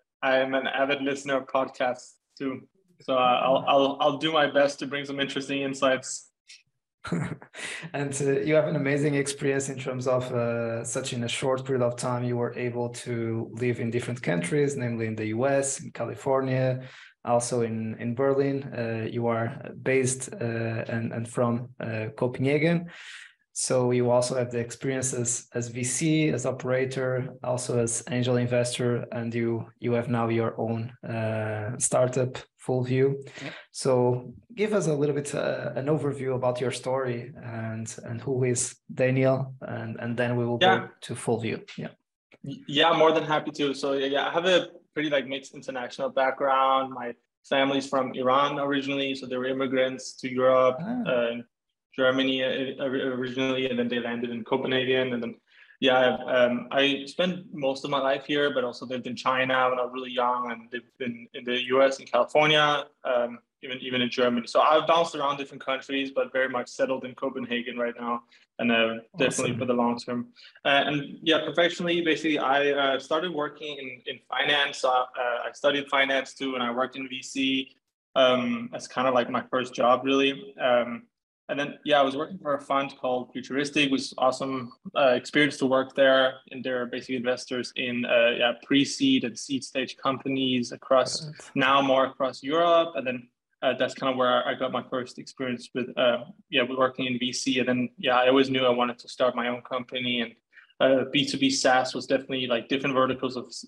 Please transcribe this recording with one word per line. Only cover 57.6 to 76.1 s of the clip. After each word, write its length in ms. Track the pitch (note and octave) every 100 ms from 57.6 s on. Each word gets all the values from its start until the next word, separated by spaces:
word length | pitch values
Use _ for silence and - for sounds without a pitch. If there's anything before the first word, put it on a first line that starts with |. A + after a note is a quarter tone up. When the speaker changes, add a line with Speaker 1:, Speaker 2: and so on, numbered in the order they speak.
| C3+ C3+ D3
Speaker 1:
of 40 |
my 80 | C#3
life 280 | C3+ C#3+ -
here, 260 | D3 D3
but 120 | C3
also 200 | B2 A#2
lived 220 | B2 B2+ B2
in 100 | A#2
China 540 | C3 C3 C3 C3 B2+
when 80 | B2
I 40 |
was 80 | B2
really 180 | C3 B2+
young, 400 | B2 B2 B2 A#2+
and 160 | A2+ A#2
lived 300 | B2 _ _
in, 260 | B2 A#2 A#2+
in 100 | C#3
the 160 | B2 B2 B2
U 140 | C3
S 180 | C3+ C3+
in 60 | -
California, 800 | A#2+ A#2+ D3+ D3+ D3+ D3 C#3+ - _
um, 360 | C3 B2 A#2+ A#2 _ _
even, 160 | C#3 B2+
even 220 | B2+ B2+
in 80 | A#2+
Germany. 360 | C3 B2 A#2+ A2+
So 140 | C#3
I've 260 | B2+ D#3 D3+
bounced 280 | E3 E3+
around 240 | D3+ C#3+ C#3+
different 260 | C3+ C3+
countries, 460 | C3+ C3 - C#3 C3+
but 200 | C3 B2
very 160 | C3 C3
much 180 | B2+ A#2+
settled 380 | - C3 C3 B2
in 80 |
Copenhagen 640 | - C3+ C3 A#2+ A#2+ A#2+ A#2+
right 160 | A#2+ A#2+
now, 240 | A#2 A#2+ _ _ _ -
and, 120 | A#2+
uh, 260 | A2+ A2+ A2+ - E3+
definitely 360 | B2+ C3+ B2
Speaker 2:
Awesome. 60 | A#2+
Speaker 1:
for 60 |
the 80 | B2
long 260 | B2 A#2+ A#2+
term. 300 | - A#2+ A#2+ _ - _ C#3+
Uh, 160 | C#3 -
and 320 | D3 - -
yeah, 220 | D#3+ D3+ D#3
professionally, 560 | D#3+ F3 - F3 F3
basically, 360 | D#3+ D3 D#3+ D3
I, 340 | B2+ C#3+ C#3+
uh, 260 | C#3 C3+ C3
started 340 | - D#3+ F3+
working 460 | D3 D3 - D#3 C#3
in, 240 | C3 B2 C#3+
in 140 | A#2+ _
finance. 520 | B2+ C#3+ C#3+ C#3+ -
So, 100 | C3
uh, 140 | B2+ B2+ C3+ A#2+ A#2+ A#2
I 20 |
studied 340 | - D3 C#3+ C#3
finance 460 | C#3 C3+